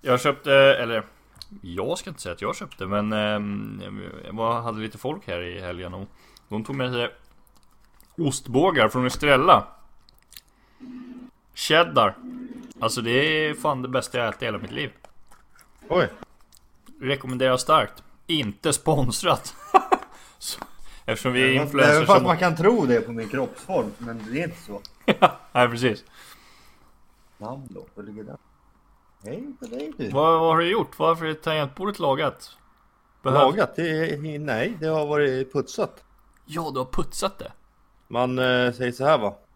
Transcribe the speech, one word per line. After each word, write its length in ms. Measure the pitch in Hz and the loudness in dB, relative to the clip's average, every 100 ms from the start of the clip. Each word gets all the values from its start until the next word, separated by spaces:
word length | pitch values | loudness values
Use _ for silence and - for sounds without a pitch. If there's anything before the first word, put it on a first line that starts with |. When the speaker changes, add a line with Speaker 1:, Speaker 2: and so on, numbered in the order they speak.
Speaker 1:
Jag 200 | 135 127 | 2 2
köpte, 320 | 147 139 151 | 2 -2 4
eller... 500 | 139 135 135 120 113 104 _ _ - - 101 | 8 8 6 0 -4 -4 _ _ -20 -20 -18
Jag 360 | 92 90 113 180 | -10 -6 -4 -6
ska 120 | - | -8
inte 120 | 156 | -12
säga 120 | - | -12
att 80 | 85 | -6
jag 140 | 90 87 | -6 -6
köpte, 300 | 98 - 95 | -12 -10 -4
men, 280 | 101 107 | -2 -2
ehm, 680 | 107 107 107 104 101 107 101 95 101 95 - 85 | -2 -2 -2 -4 -8 -8 -12 -12 -12 -14 -14 -12
jag 80 | |
var, 280 | 107 113 117 | -4 -2 -2
hade 180 | 117 110 | -4 -8
lite 180 | 110 - | -10 -8
folk 300 | 131 156 - | -8 -8 -8
här 140 | 87 | -8
i 180 | 90 90 | -8 -10
helgen 320 | 90 90 90 | -10 -10 -10
och... 140 | 92 98 - _ - _ | -12 -14 -18 _ -20 _
De 140 | 107 | -8
tog 120 | 110 139 | -6 -6
med 160 | 127 | -4
sig... 160 | 123 120 - - _ - - _ _ _ _ _ - | -2 -4 -8 -20 _ -20 -20 _ _ _ _ _ -4
Ostbågar 680 | 151 - - 123 185 156 110 | -2 -2 0 2 4 4 2
från 160 | 127 127 | 2 -2
Estrella. 640 | - 147 131 170 120 - - - - _ _ _ - _ _ _ _ 254 - - - - _ _ | 0 4 6 8 6 6 -18 -20 -20 _ _ _ -20 _ _ _ _ -18 -16 -16 -18 -20 _ _
Cheddar. 600 | - - 156 170 139 104 - - - - - - - | -10 2 4 6 4 4 2 -16 -14 -14 -16 -20 -4
Alltså, 220 | 113 123 | -2 -2
det 100 | 113 | 0
är 420 | 123 156 156 156 | 2 2 0 -2
fan 280 | 151 156 131 | -2 -2 -2
det 60 | 127 | -2
bästa 300 | 127 - 127 | -4 -2 -2
jag 100 | 113 | -2
ätit 120 | - | -4
i 40 | 117 | -6
hela 120 | 104 | -6
mitt 140 | 110 | -8
liv. 200 | - 135 - - - - - _ - _ _ - | -8 -8 -10 -20 -20 -20 -20 _ -20 _ _ -2
Speaker 2:
Oj. 200 | 175 139 - - _ - _ _ _ - - | 0 0 -4 -20 _ -20 _ _ _ -20 -8
Speaker 1:
Rekommenderar 560 | 131 135 127 127 131 127 | -4 -4 -4 0 2 2
starkt. 460 | - 156 107 - - - - | 4 2 2 -8 -20 -20 -4
Inte 460 | 156 113 - 160 | -2 -2 -4 -2
sponsrat. 840 | 139 - 147 - - 180 151 - - - - - - | -2 2 2 2 0 0 0 -2 -18 2 2 4 -2
<laughs> 420 | - - - _ | -4 -20 -20 _
Så, 240 | - - - - - - - | -12 -12 -12 -12 -14 -10 -6
eftersom 280 | 110 131 | -2 0
vi 80 | 127 | 2
är 100 | 131 131 | 2 2
Speaker 2:
Ja, 60 | |
Speaker 1:
influencers 340 | 147 139 147 151 | 0 4 6 6
Speaker 2:
även 100 | 165 | 8
fast 100 | 190 | 6
Speaker 1:
som 80 | 185 | 6
Speaker 2:
man 100 | 165 | 2
kan 180 | 180 156 | 2 4
tro 300 | 185 240 135 | 2 4 4
det 160 | 120 | 2
på 100 | 113 | 0
min 180 | 117 110 | -8 -6
kroppsform, 600 | 123 123 - - 180 107 104 | -4 -6 -8 -4 -4 -4 -8
men 280 | 117 117 107 | -12 -12 -8
det 80 | 131 | -6
är 20 | |
inte 180 | 165 - | -6 -10
så. 200 | - 101 - - - | -14 -14 -14 -6 -2
Speaker 1:
<laughs> 220 | - 233 - - | 4 4 2 -4
Nej, 180 | 123 120 | 2 2
precis. 340 | 117 123 104 - - - - - - - _ _ _ _ _ _ _ | 4 0 -2 -10 -20 -20 -20 -20 -20 -20 _ _ _ _ _ _ _
Speaker 2:
Namn 300 | 104 139 127 | -12 -12 -14
då, 160 | 92 - - | -18 -18 -18
var 80 | |
ligger 200 | 101 107 | -16 -16
den? 140 | 107 - _ _ _ _ _ _ _ _ | -16 -18 _ _ _ _ _ _ _ _
Hej 300 | 104 170 285 254 | -14 -12 -12 -16
på 60 | 233 | -14
dig, 260 | 247 311 285 | -12 -12 -8
du. 120 | 113 | -4
Speaker 1:
Vad, 300 | 135 160 165 | 2 4 4
vad 100 | 165 | 4
har 80 | 160 | 2
du 140 | 170 | 2
gjort? 280 | 220 165 - | 0 -4 -2
Varför 260 | 156 165 160 | 0 0 -4
är 80 | |
tangentbordet 680 | 156 - 156 139 139 196 202 | -6 -4 -2 -4 -4 -8 -2
lagat? 580 | 156 135 147 - - - _ _ _ _ _ _ | -2 0 -2 -6 -20 -20 _ _ _ _ _ _
Behöv- 100 | 135 | 2
Speaker 2:
Lagat? 420 | 135 - 202 185 - | 6 6 4 -2 0
Det 140 | 165 156 160 | -2 0 -2
är, 260 | 147 156 147 | -4 -6 -8
nej, 380 | 151 113 165 196 | -4 -2 -2 -4
det 80 | 160 | -2
har 180 | 156 147 | -2 0
varit 460 | 147 143 131 135 | 2 2 0 -4
putsat. 500 | 143 139 - 185 - _ _ _ _ - | -4 -6 -4 -6 -6 _ _ _ _ -10
Speaker 1:
Ja, 260 | 156 160 | -6 -4
du 60 | 135 | -4
har 60 | 127 | -2
putsat 540 | - - - 190 - | -2 -2 -2 -6 -6
det. 120 | - - _ _ _ _ _ | -18 -18 _ _ _ _ _
Speaker 2:
Man, 320 | 117 127 127 | 0 0 2
eh, 320 | 127 123 123 | 2 4 2
säger 180 | 113 123 | 0 -6
så 140 | 120 139 | 0 2
här, 120 | 151 | 2
va? 180 | 101 98 _ | 2 -6 _